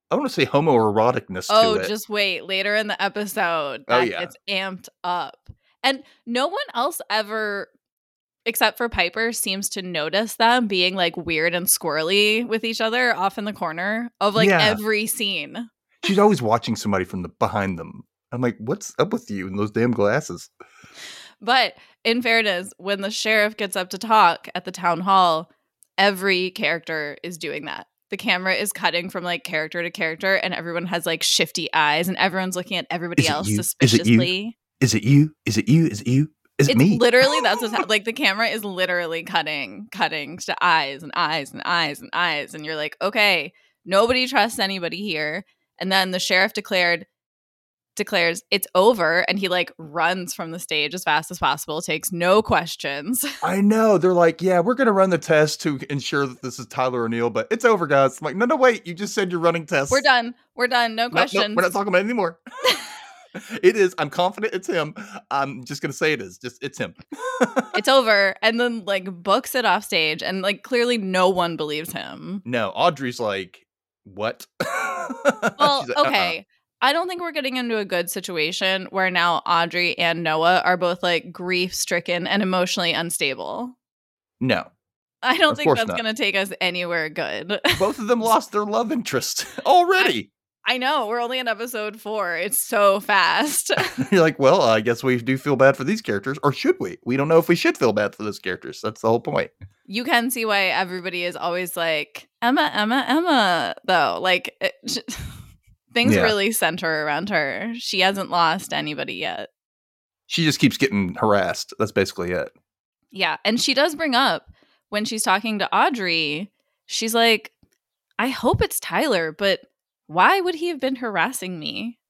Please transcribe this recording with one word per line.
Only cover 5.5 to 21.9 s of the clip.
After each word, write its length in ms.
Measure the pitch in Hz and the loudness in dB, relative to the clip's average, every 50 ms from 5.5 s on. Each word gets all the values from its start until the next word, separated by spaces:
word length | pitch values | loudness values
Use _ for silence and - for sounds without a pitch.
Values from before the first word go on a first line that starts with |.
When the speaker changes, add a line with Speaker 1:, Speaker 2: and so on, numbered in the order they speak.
| - _ _ _ _ _ | -20 _ _ _ _ _
Speaker 2:
And 200 | - 269 269 262 - _ _ _ - | -2 -2 -2 -2 -6 _ _ _ -10
no 240 | 233 233 247 277 339 | -4 -2 -2 -2 -2
one 160 | 381 554 587 - | -2 -4 -6 -6
else 300 | - 233 254 330 - - - - | -4 -4 -4 -2 -4 -6 -8 -4
ever, 580 | 202 220 208 202 220 220 214 208 202 196 - - _ _ _ _ _ _ _ _ _ _ _ _ _ _ - | -4 -4 -4 -4 -4 -6 -4 -4 -4 -6 -8 -10 _ _ _ _ _ _ _ _ _ _ _ _ _ _ -6
except 320 | 233 233 - 233 214 - - | -4 -2 0 0 0 0 0
for 100 | 240 233 | -4 -4
Piper, 440 | - 196 175 175 - 220 226 233 | 0 0 -2 -2 -2 -2 -4 -4
seems 360 | 226 - - 208 190 196 196 - | -4 -4 -4 -4 -4 -4 -6 -6
to 120 | - 202 | -6 -8
notice 540 | 185 185 170 156 151 160 170 202 226 214 - | -8 -6 -4 -4 -4 -2 -2 -2 -2 -2 0
them 300 | - 226 233 247 254 240 | 2 4 4 4 4 2
being, 280 | 202 202 180 180 185 190 | 2 2 2 2 2 2
like, 200 | 190 175 170 170 | 0 0 -2 -2
weird 400 | 180 165 170 160 156 160 170 170 | -4 -4 -2 -2 0 0 0 0
and 120 | 180 180 | 0 0
squirrely 800 | 196 - - - 160 143 156 156 170 190 202 208 208 214 220 240 214 | 0 -2 0 0 -2 -2 0 0 2 4 4 4 4 4 2 0 -2
with 160 | 220 226 233 | -4 -2 -2
each 160 | 226 226 - | -4 -4 -2
other 340 | 226 220 226 247 254 240 220 | -2 0 0 2 2 2 2
off 220 | 180 190 196 - | 0 0 -2 -2
in 80 | - 202 | -4 -6
the 80 | 214 | -6
corner 580 | 202 - 208 160 160 170 185 202 220 226 240 240 _ - | -6 -6 -6 -6 -4 -4 -4 -4 -4 -4 -6 -8 _ 0
of, 160 | 196 208 196 | 0 2 4
like, 140 | - - 202 | 4 4 6
Speaker 1:
Yeah. 140 | 185 165 | 6 6
Speaker 2:
every 440 | 185 214 214 208 208 220 214 208 220 | 4 2 2 0 0 -2 0 0 -2
scene. 640 | - - - 214 196 190 156 143 139 - 214 240 - _ _ _ _ _ _ - | -4 -4 -4 -4 -4 -4 -6 -8 -10 -10 -12 -12 -12 _ _ _ _ _ _ -2
Speaker 1:
She's 120 | 339 196 202 | 2 4 6
always 220 | 202 214 196 131 | 6 6 6 4
watching 340 | 120 107 113 117 - - 110 | 2 2 2 2 2 -2 -4
somebody 300 | - - 107 98 95 90 | -2 -2 0 0 0 0
from 160 | - - 92 | -2 -6 -8
the, 80 | 87 82 | -8 -8
behind 500 | - - - 101 - 104 98 98 90 80 | -4 -2 -2 0 0 0 -2 -2 -4 -6
them. 260 | 80 80 - - - _ _ _ _ - | -8 -12 -16 -20 -20 _ _ _ _ -10
I'm 80 | 127 120 | -6 -2
like, 160 | 127 120 - - | -2 -2 -4 -4
"What's 360 | 107 120 180 208 - - - - | -6 -6 -6 -6 -8 -8 -2 -2
up 140 | 135 208 | -2 -2
with 180 | - - - - | -2 -6 -6 -6
you 160 | 104 95 90 | -8 -8 -6
and 120 | 95 95 101 | -4 -2 -2
those 120 | 107 104 | -2 0
damn 180 | - 113 117 123 | 0 0 2 2
glasses?" 580 | 113 101 101 101 117 147 - - 87 85 - - _ - - _ _ _ - - - - - - - - - - _ _ | 2 2 2 2 2 0 -2 -6 -12 -12 -14 -18 _ -20 -20 _ _ _ -20 -20 -20 -20 -18 -18 -18 -20 -20 -20 _ _
Speaker 2:
But 320 | 202 226 254 262 226 180 - - - _ | 0 2 2 4 2 0 -2 -10 -20 _